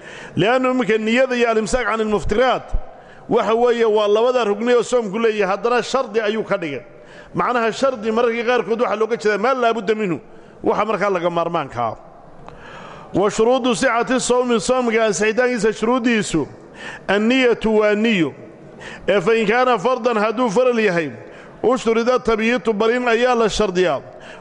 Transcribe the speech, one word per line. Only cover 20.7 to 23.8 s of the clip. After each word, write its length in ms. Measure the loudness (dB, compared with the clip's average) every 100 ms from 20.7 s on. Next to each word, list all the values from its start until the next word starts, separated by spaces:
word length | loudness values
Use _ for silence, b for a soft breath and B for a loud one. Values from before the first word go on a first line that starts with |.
| 2
yahay, 320 | 0 0 -4 -8 -18 B B B
ushturida 560 | 0 2 2 2 2 0
tabyiitu, 540 | 0 0 0 0 0
barin 360 | 0 0 2 2
ayaa 260 | 2 2
la 140 | 2 0
shardiyaa. 520 | 0 0 0